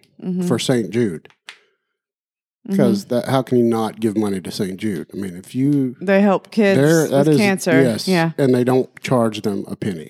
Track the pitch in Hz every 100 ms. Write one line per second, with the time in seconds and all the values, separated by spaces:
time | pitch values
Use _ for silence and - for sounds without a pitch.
0 | _ _ 185 180 175 120 - 123 107 117
1 | 113 78 - _ - - _ _ _ _
2 | _ _ _ _ _ _ - 196 123 101
3 | - 120 - 131 123 123 117 113 107 -
4 | 113 101 104 95 82 - 95 95 107 85
5 | 78 90 98 87 - 127 135 143 127 120
6 | 185 196 202 185 - 226 196 190 147 165
7 | 143 135 151 147 202 190 180 160 120 107
8 | - 180 165 156 135 123 123 127 117 -
9 | - 127 113 104 104 98 - 98 110 85